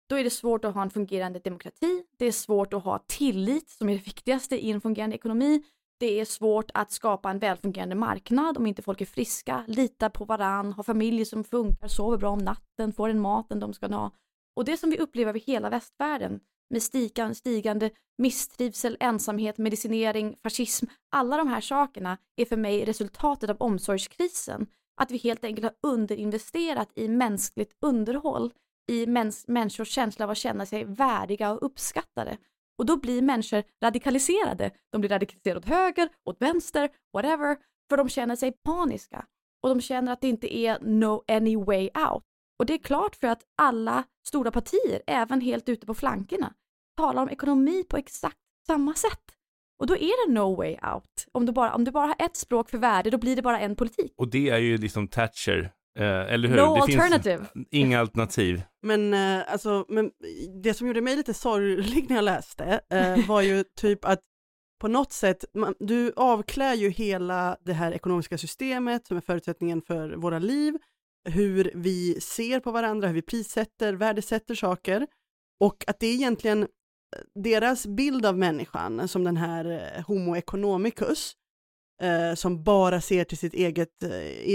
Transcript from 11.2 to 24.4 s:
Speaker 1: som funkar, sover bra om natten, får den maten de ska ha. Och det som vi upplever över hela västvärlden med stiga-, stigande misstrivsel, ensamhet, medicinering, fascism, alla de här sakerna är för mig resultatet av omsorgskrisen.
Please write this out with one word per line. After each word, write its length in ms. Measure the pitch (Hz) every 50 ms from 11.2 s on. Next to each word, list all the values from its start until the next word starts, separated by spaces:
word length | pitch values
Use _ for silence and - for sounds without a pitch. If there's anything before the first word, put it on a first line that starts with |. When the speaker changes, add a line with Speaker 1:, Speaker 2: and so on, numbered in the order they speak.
| 220
Speaker 1:
som 180 | - - 214 214
funkar, 440 | - - 240 226 208 190 - - -
sover 300 | - - 202 220 233 208
bra 120 | 202 208
om 100 | 202 208
natten, 540 | 196 196 220 - - _ _ - 220 220 214
får 140 | - 214 220
den 120 | 220 214
maten 400 | 208 196 208 220 220 - 214 214
de 140 | 208 208 202
ska 140 | - 202 196
ha. 240 | 208 202 208 202 - _ _ _ _ _ _ _ -
Och 100 | - 240
det 120 | 240 320 320
som 120 | - 320
vi 80 | 302 -
upplever 320 | - - - 233 233 214
över 100 | 208 226
hela 300 | - - 269 220 214 208
västvärlden 720 | 220 240 - - _ - 277 302 302 277 202 - - 202 _ _ _ _ _ -
med 120 | 247 233 220
stiga-, 500 | - - 269 240 208 - - 226 220 226
stigande 560 | - - 254 240 214 202 220 208 214 220 214 214 _ _ _ _ -
misstrivsel, 800 | 247 262 - - - - - - 247 247 202 - - 240 226 -
ensamhet, 580 | - 247 226 214 - - 208 208 220 214 214 -
medicinering, 800 | 220 220 208 214 - 220 220 226 220 220 208 220 214 214 - - -
fascism, 420 | 220 - - 247 220 - - - - - _ _ - -
alla 220 | 277 254 240 277 302
de 100 | 320 277
här 140 | 240 220
sakerna 560 | - - 277 277 285 269 - 202 185 180 185 - _ _ -
är 100 | - 240
för 120 | 226 233 220
mig 280 | 214 208 208 208 -
resultatet 640 | 214 220 - 214 202 - - - 294 285 269 - 214
av 80 | 208 208
omsorgskrisen. 1080 | 254 233 202 185 - - 202 190 - - - - 349 349 - -